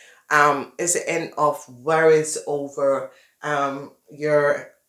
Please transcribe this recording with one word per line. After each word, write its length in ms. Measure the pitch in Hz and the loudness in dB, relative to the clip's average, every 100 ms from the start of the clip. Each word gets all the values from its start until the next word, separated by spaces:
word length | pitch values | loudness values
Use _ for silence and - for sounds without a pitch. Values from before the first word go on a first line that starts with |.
| - _ - | -20 _ 0
Um, 440 | 147 147 143 117 - | 4 4 2 -6 -6
is 160 | 175 | -4
the 140 | 170 - | -4 -4
end 240 | 165 160 - | -6 -6 -2
of 300 | 147 143 - | -2 -2 -12
worries 680 | 123 135 160 160 156 156 - - | -10 -2 2 4 4 2 -6 -6
over, 640 | 147 139 - 139 139 135 _ _ _ | -6 -6 -2 -2 -2 -6 _ _ _
um, 540 | 147 147 139 139 143 _ _ | -6 -2 -2 -6 -14 _ _
your 640 | 143 151 147 143 - - _ | -8 0 2 2 0 -6 _